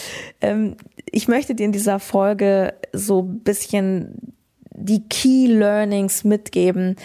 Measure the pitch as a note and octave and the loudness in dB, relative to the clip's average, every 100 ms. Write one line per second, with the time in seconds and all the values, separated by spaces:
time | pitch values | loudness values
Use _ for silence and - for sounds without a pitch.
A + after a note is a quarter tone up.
0 | - - - - G#3 G#3 G#3+ - - - | -14 -14 -14 -4 -2 0 -2 -4 -20 -18
1 | - - - A#3+ C#4+ A#3 G#3 G3+ A3 G3 | -4 -2 0 0 0 -2 -2 0 0 -2
2 | - G3 G3 G3+ G3+ G3 F#3+ - - G3 | 0 0 2 2 2 2 0 -4 -10 -6
3 | G3+ F#3+ F#3 A3+ - G3+ - G3+ F#3+ F#3 | 0 0 0 -4 -2 -2 -2 -2 0 -2
4 | - - - - _ _ - - G3 G#3 | -4 -14 -18 -20 _ _ -20 -10 -2 -2
5 | - - C4 C4 B3+ A3+ G#3 G#3 G#3 G3+ | -2 0 4 4 4 4 4 2 0 0
6 | G3 - G#3 G#3+ - F3+ F3+ F#3 F#3 F#3 | -2 0 0 0 0 0 2 2 -2 -4